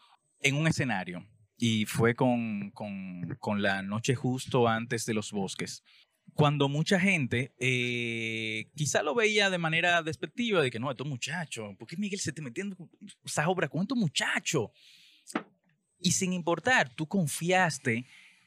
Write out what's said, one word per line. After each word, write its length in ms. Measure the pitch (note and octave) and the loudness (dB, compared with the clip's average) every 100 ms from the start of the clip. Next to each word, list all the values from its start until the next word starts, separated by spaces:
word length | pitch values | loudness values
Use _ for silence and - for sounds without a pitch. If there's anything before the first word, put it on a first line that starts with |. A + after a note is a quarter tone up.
| _ _ _ _ | _ _ _ _
en 140 | C#3 C#3+ | 0 2
un 120 | D#3+ | 2
escenario. 580 | E3 C3 G2 F2+ F2+ - _ _ - | 2 0 -2 -4 -10 -14 _ _ -2
Y 280 | A#2 A2 G#2 | 0 2 0
fue 300 | - A2+ A#2 | 2 4 4
con, 560 | B2+ A#2+ A2+ G#2 G2+ | 2 2 -2 -6 -8
con, 680 | - G#2 G2 F#2 F2+ E2 - | -10 -10 -8 -10 -8 -8 -6
con 220 | A2+ G2+ | -2 0
la 200 | G2+ G2 | 2 0
noche 320 | G2 G#2+ B2+ | -2 -4 -2
justo 540 | B2 B2+ B2+ - C3 A#2 | 0 0 -4 0 4 4
antes 380 | A2+ A#2 A2+ A#2+ | 2 -2 -4 -2
de 80 | |
los 180 | G#2+ - | -2 -2
bosques. 540 | G#2 F#2+ - - - _ - _ _ - | -4 -4 -6 -8 -10 _ -20 _ _ -6
Cuando 340 | - D3 D3 C#3 | 2 4 4 2
mucha 320 | D3 E3 F#3+ | 0 2 2
gente, 540 | G3 F3 A#2+ B2 C#3+ - | 4 2 2 0 -2 -2
eh, 1040 | B2+ B2+ B2 A#2+ A#2 A#2 A2+ A2+ A2 A2 - D3+ | 0 0 0 -2 -4 -4 -4 -4 -4 -6 -8 -4
quizá 260 | D3 G#3+ | 0 0
lo 120 | G#3 A#3+ | 0 2
veía 340 | G#3+ G#3 G3 | 2 4 2
de 80 | F3+ | 2
manera 460 | D#3+ E3 F3 F3 | 0 2 4 2
despectiva, 580 | D#3 - D#3+ - A#3+ F#3 | 2 -4 -6 -4 2 4
de 80 | C3 | 2
que 120 | A2+ | 0
no, 100 | C#3 | -4
estos 160 | B2 D#3 | -4 -6
muchachos, 640 | B2+ - F3 D#3 A#2 G#2 F#2+ | -6 -6 -6 -8 -8 -10 -12
¿por 80 | A#2 | -12
qué 80 | E3+ | -6
Miguel 240 | G#3 F#3+ | -4 -4
se 120 | D#3+ | -6
está 100 | D3+ | -6
metiendo 340 | C#3 A#2 G3+ F#3 | -8 -8 -8 -10
con 140 | E3 - - - | -16 -20 -20 -16
esa 240 | - - D#3 | -6 -2 0
obra 220 | F#3 D#3 | 0 0
con 140 | D#3 | -2
estos 140 | G#3 B3 | -2 0
muchachos? 680 | E3 - A3 - - D3 G2 _ - - - _ - - - _ _ _ _ _ | 0 0 0 -2 0 -2 -2 _ -20 -20 -20 _ -8 -8 -8 _ _ _ _ _
Y 140 | F3+ | -2
sin 220 | - F#3 | 0 0
importar, 600 | F3+ E3 E3 B3+ B3+ C#3+ | -2 0 0 4 4 2
tú 140 | - D#3+ | -2 -2
confiaste 960 | G3+ D3+ - E3+ F#3 F3 - B2 A2+ - - - _ | 0 0 0 2 4 4 2 -2 -2 -4 -16 -20 _